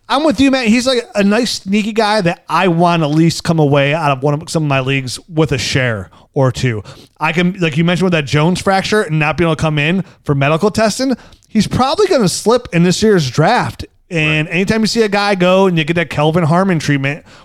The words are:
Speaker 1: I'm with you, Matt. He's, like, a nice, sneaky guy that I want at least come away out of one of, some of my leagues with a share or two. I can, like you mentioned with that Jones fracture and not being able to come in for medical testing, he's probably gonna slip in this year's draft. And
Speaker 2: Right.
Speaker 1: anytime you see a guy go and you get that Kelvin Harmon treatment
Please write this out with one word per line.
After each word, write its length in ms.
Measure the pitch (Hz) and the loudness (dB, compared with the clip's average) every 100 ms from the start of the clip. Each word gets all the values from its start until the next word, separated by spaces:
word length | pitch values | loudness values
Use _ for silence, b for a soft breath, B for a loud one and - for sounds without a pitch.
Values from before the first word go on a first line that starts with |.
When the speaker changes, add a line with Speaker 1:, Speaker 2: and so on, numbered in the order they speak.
| - | -4
Speaker 1:
I'm 120 | 254 | 0
with 160 | 311 214 | 2 2
you, 120 | 269 | 2
Matt. 180 | 262 226 | 2 2
He's, 180 | 240 247 | 2 2
like, 180 | 247 233 | -2 -2
a 80 | 208 | 0
nice, 280 | 196 208 247 | 0 2 -2
sneaky 420 | - 190 214 208 | -4 -2 -2 0
guy 300 | 220 208 214 | 0 0 0
that 200 | 175 170 - | 0 -4 -4
I 200 | 160 190 | 0 2
want 340 | 165 175 170 | 2 2 2
at 80 | 151 | 2
least 340 | 156 165 - | 2 2 0
come 140 | - 165 | -2 0
away 340 | 147 143 139 | 2 2 2
out 180 | 160 147 | 0 -2
of 120 | 135 | -2
one 180 | 147 147 | -2 -4
of, 60 | 180 | -4
some 140 | 165 | -4
of 60 | 147 | 0
my 120 | 135 | 0
leagues 400 | 131 135 127 - - | 0 -4 -4 -10 -6
with 240 | 156 156 | -2 -2
a 60 | 131 | -2
share 520 | - 139 127 107 95 b b | -2 -2 -2 -4 -8 b b
or 180 | 147 131 | -2 0
two. 320 | - 127 107 - B B - | 0 -4 -4 -8 B B -6
I 120 | 156 | -4
can, 280 | 160 180 196 | 0 0 0
like 160 | 165 147 | -2 0
you 80 | |
mentioned 200 | 170 180 | 0 2
with 80 | 185 | 0
that 120 | 165 | 0
Jones 380 | 139 151 160 185 | 0 0 0 0
fracture 400 | 196 190 185 214 | 0 0 0 -2
and 160 | 175 156 | 0 -2
not 180 | 151 147 | -2 0
being 120 | 170 | 0
able 80 | 156 | 0
to 40 | |
come 180 | 160 151 | -2 0
in 280 | 151 190 - B | 0 -2 -4 B
for 100 | - | -4
medical 360 | 143 139 160 208 | 0 0 2 0
testing, 440 | 208 220 - 269 240 B B B | 0 0 0 -2 -4 B B B
he's 160 | 220 - | -2 0
probably 400 | - 262 320 381 | 0 0 2 2
gonna 240 | 302 185 | 2 0
slip 380 | - 202 240 - | 0 0 0 0
in 120 | 170 | 0
this 180 | 180 175 | 2 2
year's 280 | 220 190 135 | 2 2 0
draft. 540 | 131 165 240 127 - - _ - | 0 2 0 -2 -8 -16 _ -8
And 380 | 170 156 156 156 | -4 0 0 -2
Speaker 2:
Right. 60 | |
Speaker 1:
anytime 260 | 170 196 220 | -2 0 0
you 60 | 214 | 0
see 160 | 233 | 0
a 80 | 214 | 0
guy 240 | 202 202 | 0 0
go 320 | 196 180 185 196 | 0 2 4 2
and 100 | 170 | 2
you 80 | |
get 100 | 151 170 | 0 -2
that 120 | 170 | -2
Kelvin 360 | - 156 165 | -2 0 2
Harmon 340 | 156 170 196 165 | 2 2 2 0
treatment 480 | - 143 135 160 - B | 0 -2 -2 -6 -12 B